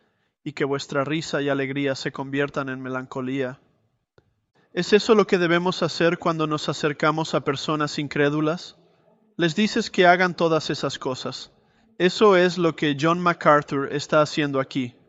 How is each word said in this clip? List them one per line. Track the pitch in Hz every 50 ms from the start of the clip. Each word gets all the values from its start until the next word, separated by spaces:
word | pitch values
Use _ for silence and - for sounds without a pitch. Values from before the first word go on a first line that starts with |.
| _ _ _ _ _ _ _ _ -
y | 151 147
que | - 156
vuestra | 139 139 139 - - 151 143 135
risa | 135 151 165 156 - - 151
y | 143 143
alegría | 139 139 139 131 135 143 143 139 131
se | - - 151
conviertan | - - 139 135 135 139 143 143 - 156 135 135
en | 131 131
melancolía. | 131 127 131 131 127 127 - 139 131 127 131 139 131 123 131 - _ _ _ _ _ _ _ _ _ _ _ _ _ _ _ _ _ _ _ _ _ _ -
¿Es | 180 175 - 220
eso | 208 - - 226
lo | 214 190
que | - 220 185
debemos | 175 165 170 175 175 185 175 - 185
hacer | 160 - - 175 165 175 -
cuando | - 175 165 156 156 156
nos | 151 151 - -
acercamos | 151 - - 156 151 - - 156 151 160 160 - -
a | 156
personas | 135 - 143 135 - - 156 151 151 143 - -
incrédulas? | 151 139 - 143 147 143 147 151 156 151 165 180 - - - _ _ _ _ _ _ _ _ _ _ _ _ -
Les | 165 170 151
dices | - 214 208 - 247 214 -
que | - - 180
hagan | 175 180 180 185 185 170
todas | - 175 165 160 156 - -
esas | 156 - - 143 - -
cosas. | - 139 127 - - 120 131 - - - _ _ _ _ _ _ _ _ _ -
Eso | 170 180 - - 214 208 196
es | 180 180 180 170 180
lo | 175 165 147
que | - 170 151 139 139
John | 143 165 170 180
MacArthur | 180 175 170 - - 170 151 147 151 - 151 139 139 - -
está | 147 - - - 156
haciendo | 151 147 - - 151 143 139 135
aquí. | 131 - - 147 127 120 - _ _